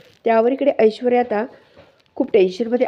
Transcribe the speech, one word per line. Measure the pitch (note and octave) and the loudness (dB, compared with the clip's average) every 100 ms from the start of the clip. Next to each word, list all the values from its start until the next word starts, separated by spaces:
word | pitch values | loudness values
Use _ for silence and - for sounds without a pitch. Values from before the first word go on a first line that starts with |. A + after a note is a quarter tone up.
| - _ | -20 _
त्यावर | A#3 A3+ A#3+ | 0 2 2
इकडे | C#4 C#4 - | 0 -2 2
ऐश्वर्या | A3 G#3+ B3 B3 | 0 0 -2 0
आता | A#3+ G#3 G#3+ - _ - - _ _ | -2 -4 -6 -12 _ -20 -20 _ _
खूप | - - | -8 0
टेन्शनमध्ये | G#3 F#3 F#3 A3+ A#3+ | 2 2 0 -4 -2